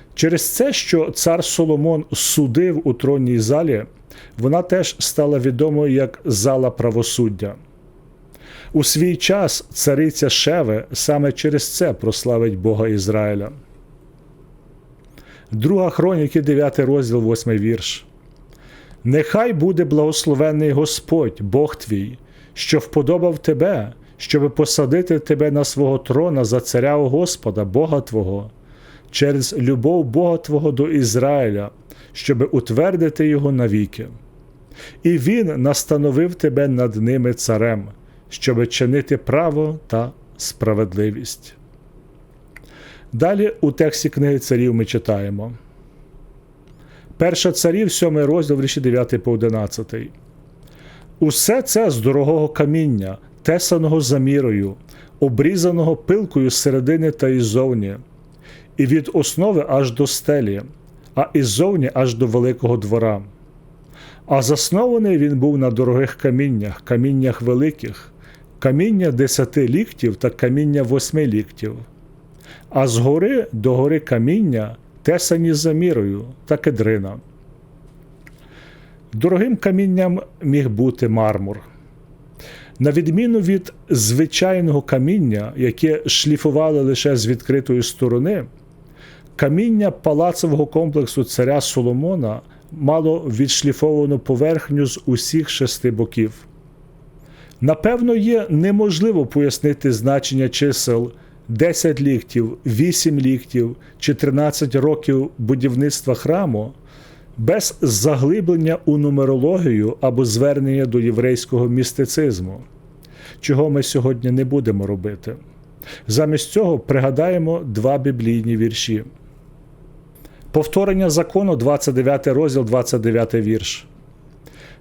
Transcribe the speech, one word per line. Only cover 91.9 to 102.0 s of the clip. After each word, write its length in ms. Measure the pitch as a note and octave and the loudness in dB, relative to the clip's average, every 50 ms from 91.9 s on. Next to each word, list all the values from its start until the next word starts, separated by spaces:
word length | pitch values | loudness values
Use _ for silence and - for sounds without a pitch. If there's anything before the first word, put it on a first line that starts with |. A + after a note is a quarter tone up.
| A#2+ C3 D#3 F3+ F#3+ E3 A#2+ G#2+ A2 - - - - - - - | 0 0 0 -2 -2 -2 -2 -4 -6 -8 -12 -18 -20 -20 -20 -18
мало 480 | D#3 D#3 C#3 C#3 D#3 D#3+ D#3 D#3+ D#3+ E3 | -8 -2 0 2 2 2 2 0 0 0
відшліфовану 1000 | E3 C3+ G#2+ A2+ C#3+ B2+ - - C#3+ C#3+ B2+ - D3+ D#3 D3+ D3 D3 C#3+ C#3+ B2 | -2 -2 0 0 0 0 0 0 0 -2 0 2 2 2 2 2 0 0 -2 -2
поверхню 640 | - - B2+ A#2+ D3 D#3+ E3 D3+ - - C#3+ C#3+ C#3+ | -2 -2 0 0 2 0 0 -2 -2 -2 0 0 0
з 160 | B2+ - - - | -2 -4 -4 -2
усіх 440 | C3+ B2 A#2+ - - D#3+ D#3+ D3+ - | -2 -2 -2 -2 -2 -2 -2 -2 -2
шести 420 | - - C3+ B2 - - - B2 | -2 -2 -2 -2 -2 -2 -2 -2
боків. 420 | A2 A2 A2+ - - A#2+ A2 G#2+ - - - - - - - - - - - - - - - - - - - - - - - - - - | 0 -2 -2 -2 -2 -2 -2 -2 -4 -10 -20 -20 -20 -20 -20 -20 -20 -20 -20 -20 -20 -20 -20 -20 -20 -20 -20 -20 -20 -20 -20 -20 -8 -2
Напевно, 540 | B2+ D3 D#3 D#3 - A3 B3 A#3+ A#3+ A#3+ A#3 | 0 0 0 2 2 0 0 2 2 2 2
є 300 | A3 G3+ A#3 A#3 A3 G3 - | 2 2 2 2 0 0 0
неможливо 760 | D#3 D3+ F3 G3 G3+ G#3 G#3+ G#3 D#3+ D#3 G3+ A3+ G3+ D#3+ C3 | 0 2 2 2 2 2 2 2 0 0 0 2 2 0 0
пояснити 640 | - - D3 C#3+ C#3 - - - D3 C#3+ - - C3+ | 0 0 0 0 0 0 0 -2 -2 0 0 0 0
значення 580 | A#2 G#2+ A#2 C3+ C#3 C3+ C3+ - C3+ C3 C3 B2 | 0 0 0 0 0 0 0 -2 -2 0 0 0
чисел 640 | - - C#3+ C#3+ B2+ - - B2+ A#2 A2+ F#2 F2 - - - - - - - | 0 0 0 0 0 0 0 0 0 0 -2 -4 -8 -14 -20 -20 -20 -16 -10
десять 540 | - A#2 G#2+ D#3+ F3 D#3+ - - D#3+ C#3 B2 | -6 -2 0 0 0 0 0 0 0 0 0